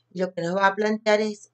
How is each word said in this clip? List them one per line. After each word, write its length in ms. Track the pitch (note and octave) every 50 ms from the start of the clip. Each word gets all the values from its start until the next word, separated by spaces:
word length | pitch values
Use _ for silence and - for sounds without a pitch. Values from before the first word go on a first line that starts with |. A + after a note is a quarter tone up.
| _ _
Y 80 | - F3+
lo 120 | F#3 F#3
que 100 | - E3+
nos 120 | E3+ E3+ F#3
va 140 | G3 G3 G3
a 80 | G3
plantear 440 | G#3 G#3 G#3+ A3 G#3+ - G#3+ G#3 G#3
es, 300 | G#3+ G#3+ G#3 - - -